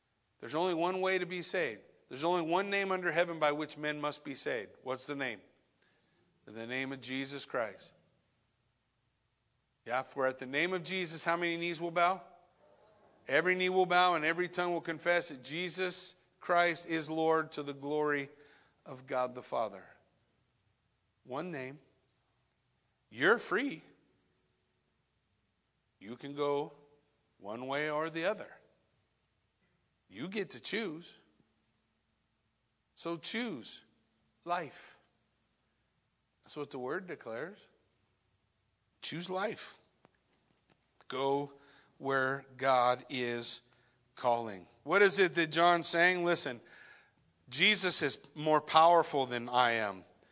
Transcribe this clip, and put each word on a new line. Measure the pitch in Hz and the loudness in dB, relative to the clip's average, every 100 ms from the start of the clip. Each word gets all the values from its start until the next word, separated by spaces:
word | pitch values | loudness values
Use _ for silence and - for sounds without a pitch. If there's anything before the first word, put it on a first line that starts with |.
| _ _ _ _ | _ _ _ _
There's | 120 151 | -6 -2
only | 185 165 | 0 2
one | 175 185 | 0 0
way | 185 185 | 0 0
to | 175 | -2
be | 180 | -6
saved. | 165 190 151 104 - _ _ | -4 -2 -2 -4 -14 _ _
There's | 131 | -4
only | 160 180 | 0 2
one | 160 175 202 | 2 0 2
name | 196 196 | 0 0
under | 185 175 | 0 0
heaven | 156 180 165 | 2 2 2
by | 151 | 2
which | 147 151 147 | 2 -4 -6
men | 151 151 | -6 -4
must | 147 143 | -4 -6
be | 151 131 | -8 -6
saved. | - 127 95 - | -4 -4 -6 -12
What's | 127 127 - | -8 -6 -6
the | 143 | -4
name? | 131 104 - _ _ _ _ _ _ _ _ _ - | -6 -6 -14 _ _ _ _ _ _ _ _ _ -16
In | |
the | 107 117 | -12 -8
name | 127 135 | -6 -6
of | 135 | -8
Jesus | 120 131 135 139 | -8 -6 -6 -6
Christ. | - 131 110 95 - _ _ _ _ _ _ _ _ _ _ _ _ _ _ _ _ _ _ _ - | -6 -4 -4 -6 -20 _ _ _ _ _ _ _ _ _ _ _ _ _ _ _ _ _ _ _ -4
Yeah, | 123 | -2
for | 131 139 131 | -2 0 0
at | 131 | 0
the | 127 | -4
name | 143 170 | 0 0
of | 185 | 0
Jesus, | 160 185 170 160 | -2 -4 -4 -4
how | 170 170 | 0 0
many | 170 170 | 0 -2
knees | 170 160 | -4 -4
will | 170 | -4
bow? | 170 175 190 - - _ _ _ _ _ _ _ _ - | 2 2 2 -8 -20 _ _ _ _ _ _ _ _ 0
Every | 139 170 185 | 2 2 2
knee | 185 | 2
will | 185 180 | 2 4
bow | 180 180 | 6 4
and | 170 | 4
every | 156 165 180 | 0 0 -2
tongue | 175 180 | -2 -2
will | 170 | -2
confess | 165 160 170 175 - | -4 -4 2 2 0
that | 135 | -10
Jesus | 113 156 180 160 185 170 - - _ _ | -8 -6 -6 -4 -4 -4 -6 -12 _ _
Christ | - 175 175 160 - | 0 4 4 0 -2
is | 165 151 | -4 -2
Lord | 160 160 160 151 | 0 2 2 0
to | - | -6
the | 143 | -8
glory | 139 139 151 151 143 139 - - - _ _ - | -8 -4 -2 0 -2 -4 -14 -20 -20 _ _ -18
of | 131 131 | -18 -6
God | 131 127 | -2 -2
the | 123 | -4
Father. | 123 131 110 98 92 - _ _ _ _ _ _ _ _ _ _ _ _ 131 | -8 -4 -4 -6 -18 -20 _ _ _ _ _ _ _ _ _ _ _ _ -10
One | 127 180 | -8 -6
name. | 151 131 151 _ _ _ _ _ _ _ _ _ _ _ _ _ | -8 -10 -12 _ _ _ _ _ _ _ _ _ _ _ _ _
You're | 110 156 226 | -2 2 2
free. | - - 143 160 - _ _ _ _ _ _ _ _ _ _ _ _ _ _ _ _ _ _ _ _ _ | 0 -2 -2 -8 -16 _ _ _ _ _ _ _ _ _ _ _ _ _ _ _ _ _ _ _ _ _
You | 101 127 | -16 -12
can | 139 143 | -10 -4
go | 147 143 156 - - _ _ _ _ _ | 0 0 -2 -10 -20 _ _ _ _ _
one | 98 113 131 | -10 -8 -4
way | 139 151 | -4 -2
or | 151 160 | -4 -4
the | 160 170 | -2 -4
other. | 214 - - _ _ _ _ _ _ _ _ _ _ _ _ _ _ _ | -4 -10 -18 _ _ _ _ _ _ _ _ _ _ _ _ _ _ _
You | 95 170 | -12 -6
get | 214 180 | -6 -6
to | - | -6
choose. | - 202 214 156 175 - _ _ _ _ _ _ _ _ _ _ _ _ _ _ _ _ _ - | -4 -4 -4 -8 -14 -20 _ _ _ _ _ _ _ _ _ _ _ _ _ _ _ _ _ -12
So | 165 170 | -8 -6
choose | - 226 240 143 98 - _ _ _ _ _ _ 170 | -4 -4 -4 -6 -10 -14 _ _ _ _ _ _ -6
life. | 175 151 - - - _ _ _ _ _ _ _ _ _ _ _ _ _ _ | -6 -6 -14 -20 -20 _ _ _ _ _ _ _ _ _ _ _ _ _ _
That's | - - | -16 -12
what | 143 | -10
the | 135 | -8
word | 123 170 185 | -6 -6 -8
declares. | 147 117 113 160 208 - _ _ _ _ _ _ _ _ _ _ _ _ _ | -14 -10 -10 -10 -14 -20 _ _ _ _ _ _ _ _ _ _ _ _ _
Choose | - 156 175 | -8 -6 -6
life. | 185 214 - - - _ _ _ _ _ _ _ _ _ _ _ _ _ | -4 -4 -6 -12 -16 _ _ _ _ _ _ _ _ _ _ _ _ _
Go | 127 139 139 143 139 - - _ _ | -2 0 0 -2 -10 -20 -20 _ _
where | 135 135 131 139 135 127 | -2 0 0 -2 -8 -2
God | 135 127 123 123 131 | 4 6 4 2 -2
is | 131 120 120 117 - _ _ _ _ _ - | -4 -2 -2 -4 -8 _ _ _ _ _ -4
calling. | 127 120 113 98 87 _ | 0 0 -2 -10 -16 _
What | 139 185 | 2 6
is | 202 175 | 6 8
it | 180 | 4
that | 170 160 | 4 2
John's | 156 175 175 160 | 6 6 6 4
saying? | 170 175 185 | 6 6 4
Listen, | 175 165 143 120 - - - - _ _ _ _ - | 2 2 0 -4 -14 -20 -20 -20 _ _ _ _ -8
Jesus | 123 190 202 185 - | 2 4 4 4 4
is | 147 - - | 2 -2 -6
more | 156 156 151 | -6 2 2
powerful | 151 160 165 170 151 147 131 | 6 8 8 8 4 0 0
than | 120 120 | -2 0
I | 123 123 | 4 4
am. | 113 104 95 90 _ _ | 4 0 -4 -14 _ _